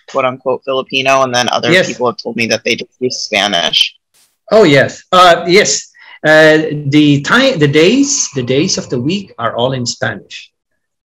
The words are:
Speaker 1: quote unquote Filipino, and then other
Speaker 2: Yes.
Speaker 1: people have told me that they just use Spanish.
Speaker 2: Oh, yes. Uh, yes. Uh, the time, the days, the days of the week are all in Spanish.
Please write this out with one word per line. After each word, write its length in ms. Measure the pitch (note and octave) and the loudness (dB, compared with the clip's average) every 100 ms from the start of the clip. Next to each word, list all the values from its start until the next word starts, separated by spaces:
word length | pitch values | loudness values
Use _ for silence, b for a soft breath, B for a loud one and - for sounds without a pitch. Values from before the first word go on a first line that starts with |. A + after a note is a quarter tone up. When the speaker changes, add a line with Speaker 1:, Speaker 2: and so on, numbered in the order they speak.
| _ | _
Speaker 1:
quote 140 | C3+ | -4
unquote 400 | B2+ C3 C3+ B2 | -4 -4 -6 -6
Filipino, 580 | - C3 B2+ C3+ C3+ C3+ | -4 -6 -4 -4 -2 0
and 120 | B2+ B2 | 0 -2
then 140 | B2+ | -2
other 200 | - A#2+ | -2 0
Speaker 2:
Yes. 180 | F#3 - | 0 0
Speaker 1:
people 180 | A#2 B2 | -2 -4
have 80 | G#2+ | -4
told 220 | A#2 A2+ | -10 -6
me 100 | A2+ | -2
that 160 | A2 | -2
they 140 | - A2 | -2 -6
just 140 | - - | -8 -8
use 180 | B2+ - | -8 -6
Spanish. 760 | - G#2 G2+ F2 D#2+ - - _ _ _ _ _ - | -4 -2 0 -2 -2 -2 -2 _ _ _ _ _ 0
Speaker 2:
Oh, 140 | A3 | 4
yes. 400 | F3+ C#3 A2 - - | 4 4 2 -4 -2
Uh, 320 | F3+ F3+ E3+ F3 | 4 4 4 2
yes. 420 | F#3+ F3+ - - B B B D#3 | 2 2 -4 -8 B B B 2
Uh, 580 | D#3 D#3 D#3 D#3 D3 C#3+ | 6 6 4 0 -6 0
the 300 | D3+ D3 C#3+ | 2 4 2
time, 380 | C#3 A#3+ C4+ F#3+ | 0 0 0 2
the 80 | D3 | 2
days, 600 | D3+ F3 C4+ C#4 - - C3+ | 4 2 2 0 -2 -6 -6
the 80 | |
days 340 | A#2+ C3+ F#3 F#3+ | -2 -2 0 -4
of 120 | - | -6
the 100 | C3 | -6
week 340 | C3+ G3+ F#3+ - | -4 -6 -8 -8
are 160 | A#2 A2+ | -6 -2
all 160 | B2+ | -4
in 120 | C3 A#2+ | -4 -8
Spanish. 640 | - A2+ G2 _ - - _ _ _ _ _ _ | -6 -8 -8 _ -20 -20 _ _ _ _ _ _